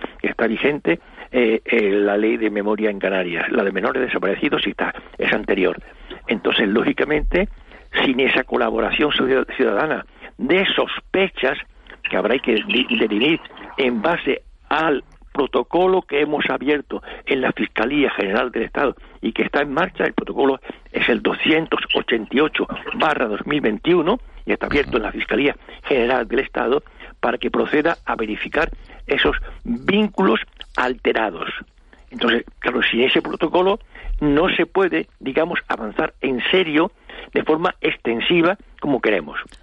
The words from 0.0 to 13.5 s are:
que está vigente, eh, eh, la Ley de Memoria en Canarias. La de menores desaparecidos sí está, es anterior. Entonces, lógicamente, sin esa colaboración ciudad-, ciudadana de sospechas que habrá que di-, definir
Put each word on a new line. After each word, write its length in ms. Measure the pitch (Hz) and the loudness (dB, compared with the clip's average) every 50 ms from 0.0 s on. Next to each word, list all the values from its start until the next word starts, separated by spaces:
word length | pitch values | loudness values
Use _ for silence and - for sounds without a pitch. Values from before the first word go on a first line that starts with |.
| - - - - | -12 -12 -10 -6
que 100 | - 98 | -6 -6
está 180 | - - 113 | -2 0 0
vigente, 520 | 110 110 - - 135 151 143 - 160 170 - - - - - - - | 0 0 2 2 0 0 0 0 0 -2 -2 -4 -18 -20 -20 -12 -4
eh, 300 | - 127 120 110 113 110 - | 0 2 2 4 2 0 0
eh, 280 | - 123 117 107 98 | 0 0 2 2 2
la 260 | 98 104 101 101 101 | 2 2 2 2 2
Ley 200 | 104 107 110 120 | 2 2 2 2
de 120 | 117 110 107 | 2 0 0
Memoria 400 | 104 104 98 107 110 104 107 107 | 0 0 0 0 0 0 0 -2
en 80 | 101 | -2
Canarias. 540 | 98 - 95 98 95 90 87 85 82 - - | 0 -2 -2 0 0 -2 -2 -2 -4 -2 0
La 120 | - 113 101 | 0 0 0
de 80 | 98 | 0
menores 300 | 95 92 98 127 135 131 | 0 0 -2 0 0 0
desaparecidos 640 | 127 113 - - 90 95 95 - - 147 - 151 - | -2 -2 -2 -2 0 -2 -2 0 0 0 0 0 -2
sí 80 | 101 | -2
está, 240 | - - 92 87 - - - - - | -4 -4 -4 -4 -6 -10 -14 -14 -8
es 140 | - 92 95 | -4 -2 0
anterior. 460 | - 107 101 - 101 95 92 87 82 - - - - - - - - - - | 0 0 0 0 0 2 2 0 0 -2 -10 -18 -20 -20 -18 -18 -18 -12 -6
Entonces, 400 | - 117 104 - 117 113 107 113 98 | -4 -4 -2 0 0 0 2 2 2
lógicamente, 800 | 101 117 - 147 135 - 135 139 151 151 147 - - 175 202 - - - - - - - - - - - - | 2 2 2 0 0 0 0 0 0 -2 0 0 0 0 0 -2 -4 -16 -20 -20 -20 -20 -16 -6 -2 0 0
sin 160 | 143 131 123 | 2 2 2
esa 240 | 135 120 - 135 131 | 2 2 2 0 -2
colaboración 680 | - 120 123 120 110 110 113 113 98 - - 147 147 | 0 0 0 0 0 0 0 -2 0 0 0 0 0
ciudad-, 340 | - - 131 127 135 127 123 - - | 0 0 0 2 2 0 0 -2 0
ciudadana 480 | - 127 113 101 104 147 156 135 95 - - - - - - - - | 0 0 2 2 0 0 0 -2 -4 -6 -12 -18 -20 -20 -18 -10 -4
de 260 | - 139 165 185 147 - - | 0 2 2 2 2 0 0
sospechas 840 | - 131 131 - - - - - 185 196 185 - - - 131 147 - - - - - - - - - - - | 0 -2 -2 -4 -10 -8 -2 0 0 0 0 0 -2 -2 -2 -2 -2 -8 -16 -18 -20 -20 -20 -18 -12 -8 -2
que 80 | - | -2
habrá 220 | 92 - 104 120 131 | 0 2 2 2 0
que 160 | - 120 117 | 2 2 0
di-, 420 | 104 - - - 123 120 - 120 | 0 0 0 0 0 0 0 2
definir 420 | 110 117 - 104 104 123 151 165 - - - | 2 2 2 2 2 2 2 2 0 -2 -10